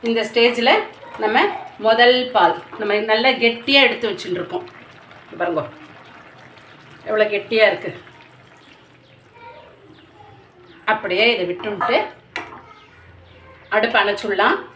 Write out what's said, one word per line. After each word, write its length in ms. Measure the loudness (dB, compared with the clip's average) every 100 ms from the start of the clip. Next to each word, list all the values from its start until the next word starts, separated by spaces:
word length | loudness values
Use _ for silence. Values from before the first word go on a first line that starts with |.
இந்த 180 | -2 -2
ஸ்டேஜ்ல 460 | 0 2 2 4 2 2 0 -12 -18 -6
நம்ம 200 | 0 2 0 -2 -12 -4
முதல் 380 | 0 6 6 6 2
பால் 260 | 2 2 0 -10 -8
நம்ம 220 | -2 -2
நல்லா 260 | 0 2 2
கெட்டியா 460 | 2 0 0 0 4
எடுத்து 280 | 4 2 -6
வச்சுட்டு 280 | -6 -6 -6
இருக்கோம். 280 | -6 -10 -12 -20 -20 -20 -20 -20 -20
பாருங்க 280 | -6 -4 -2 -6 -12 -20 -20 -20 -20 -20 -20 -20 -20 -20 -20 -20 -20
எவ்வளவு 280 | -4 0 0
கெட்டியா 320 | -2 -4 2 2
இருக்கு. 240 | 2 -8 -14 -20 -20 -20 -20 -20 -20 -20 -20 _ _ _ -20 _ -20 -20 -20 -20 -20 -20 -20 -20 -20 -20 -20 -20 _ -20 -14 -4
அப்படியே 380 | -4 -2 0 2
இதை 140 | 2 -2
விட்டுட்டு 500 | -6 -8 -4 0 0 -2 -10 _ -14 -14 -18 -20 -20 -20 -20 -20 -20 -20 -20 -20 -20 -4
அடுப்பு 240 | -2 0 0
அணைச்சுடலாம். 600 | 0 -2 -4 0 0 0 -6